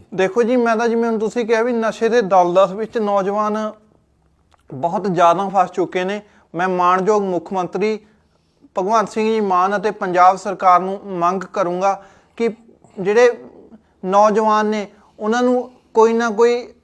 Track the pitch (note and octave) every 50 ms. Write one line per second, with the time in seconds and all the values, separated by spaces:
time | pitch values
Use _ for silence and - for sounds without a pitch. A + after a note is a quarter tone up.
0 | G2+ _ - F3 F#3 F#3+ F#3+ A#3 A#3+ G#3+ B3+ B3+ A#3 A#3 A3+ G#3+ A#3+ A#3 A3+ A#3
1 | A#3 A#3 A3+ G#3+ A3 G#3+ - A#3+ A#3 A3 A#3 A3 A3+ B3 B3 A#3 A3+ A3 G#3 -
2 | A3+ A3+ G#3+ B3 A3 F#3 G3 F#3 F3+ F3 F3 F#3 G3 F3+ F#3 G#3 A3 G#3+ - A#3+
3 | G#3+ G#3 G3+ G3+ F#3+ G3 G3+ G#3 G#3+ G#3 G#3 G#3+ A3 G#3+ G#3 - _ _ _ _
4 | _ _ _ _ _ _ _ _ _ _ _ _ _ - - B2+ C3+ E3 F3+ G#3
5 | F3+ G#3 F3+ E3 F3 E3+ E3+ F3 G3 F#3+ F#3 G3+ F#3 F3+ - - F3 - - F#3
6 | F3+ F#3 G3+ G#3 G3+ _ _ _ _ _ - E3 F3+ F#3 F#3 F3+ F3+ F3+ F#3 F#3
7 | F#3 G3 G#3+ G#3 G3 F#3+ F3+ E3+ E3 - G3 F#3+ F3 E3+ - F#3 F#3+ G#3+ A3 G#3
8 | - _ _ _ _ _ _ _ _ _ _ _ _ _ - - F#3 F#3+ A3+ A3+
9 | G#3 G#3 - A3+ G#3+ A3 A3+ A3 G#3 G3 F3+ F3+ F3+ F#3+ G3+ G3+ F3+ A3 - -
10 | G#3 F#3 F3 F3+ F3+ F#3 F#3+ F#3 - G#3+ F#3+ F3+ F#3+ F#3 F3+ F3+ F3+ F#3+ G3 G3+
11 | G3+ G3+ F#3+ F3 E3+ F3 F#3 F#3+ F3+ - - G#3 F#3+ F3 F3 F3+ F#3 G3 G3 F#3+
12 | - - _ _ _ _ _ - A#3 A#3 A3 - _ _ _ _ _ _ _ A3
13 | F#3 F#3 G#3 A3+ B3 A#3+ A#3+ A#3+ - A#3+ - - - - A3+ - _ _ _ _
14 | - F#3 F#3+ G3+ G#3 G#3+ G#3 G#3+ A3 G#3+ G#3+ G#3+ G#3+ G#3+ G#3+ G#3+ G3+ G3 - _
15 | _ _ _ - G#3+ G#3 A3+ B3 B3 B3 B3 B3 B3 - - _ _ _ - A3+
16 | A3 A3+ A3+ A3+ A#3 A#3 G#3 G3+ A#3 A#3+ A#3+ A#3+ B3 - - _